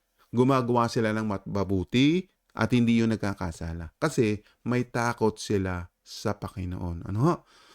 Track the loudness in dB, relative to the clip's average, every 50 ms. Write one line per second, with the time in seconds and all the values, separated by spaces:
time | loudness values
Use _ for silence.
0 | _ _ _ _ _ -4 2 2 4 4 4 2 2 2 2 2 2 2 2 0
1 | 0 0 0 0 -2 -2 -4 -6 -6 -4 -2 -2 0 0 0 -2 -2 0 2 4
2 | 4 4 4 0 -2 _ _ _ _ _ -4 -2 0 2 4 4 4 4 4 4
3 | 4 2 0 0 -2 -4 -4 -4 -6 -8 -8 -8 -8 -8 -8 -8 -10 -12 _ -4
4 | -4 -2 0 0 0 0 0 -4 -8 _ _ _ -6 -2 -2 -2 -2 -2 -4 -4
5 | -2 -2 -2 0 0 0 0 -2 -4 -2 -2 0 0 -2 -4 -6 -8 -12 _ _
6 | _ -20 -12 -8 -6 -6 -6 -6 -8 -12 -10 -8 -8 -8 -6 -6 -6 -6 -8 -8
7 | -8 -6 -2 0 2 0 0 -2 -6 _ _ _ _ _